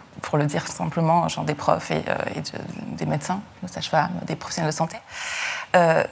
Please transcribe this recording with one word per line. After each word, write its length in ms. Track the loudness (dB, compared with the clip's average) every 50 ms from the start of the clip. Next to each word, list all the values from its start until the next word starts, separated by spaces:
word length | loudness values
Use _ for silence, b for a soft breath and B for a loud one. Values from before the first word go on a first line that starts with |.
| -16 -16 -14 -10
pour 160 | -4 0 2 2
le 80 | 2
dire 220 | 2 0 -2 -2 -4
simplement, 580 | -4 -4 -4 -2 0 2 4 4 4 4 4 2
genre 160 | -2 -2 -2
des 100 | -2 -2
profs 360 | 0 2 2 2 2 0 -2
et, 140 | -2 -2 0 -2
euh, 60 | -2 -2 -2 -4 -6
et 40 | -6
de, 560 | -6 -6 -8 -8 -10 -10 -10 -10 -10 -10 -6
des 100 | -4 -2
médecins, 340 | -2 -2 0 -2 -2 -4 -4 -6 -12 -14 -12
des 60 | -12 -10
sages-femmes, 440 | -8 -8 -4 0 2 2 2 2 -2 -6 -6
des 100 | -6 -6
professionnels 340 | -6 -6 -6 -4 -2 -2 0
de 60 | 0
santé, 200 | 0 -2 -2 -4 -8 -14 B B B B B B B B B B B B B 6
euh, 300 | 8 8 8 6 6 2 0